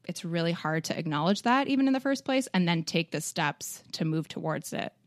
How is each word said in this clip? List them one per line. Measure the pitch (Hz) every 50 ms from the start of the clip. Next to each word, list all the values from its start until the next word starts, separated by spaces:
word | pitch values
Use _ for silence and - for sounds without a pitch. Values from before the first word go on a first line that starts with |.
| -
it's | - 170 - -
really | 170 165 170 165 170
hard | 175 180 - 156 156 160 160
to | - -
acknowledge | - 165 165 151 147 151 175 208 - -
that | 240 240 269 277
even | 262 277 269 269
in | 269 262
the | 262
first | 254 269 277 262 -
place | - 262 269 254 - -
and | 185 180
then | 170 175 165 160
take | - - 170 - -
the | - 147
steps | - - - - 156 147 147 - - - - - - -
to | - - 175
move | 160 156 160 151
towards | - - - 160 160 156 - 170 - -
it. | - - - - _ _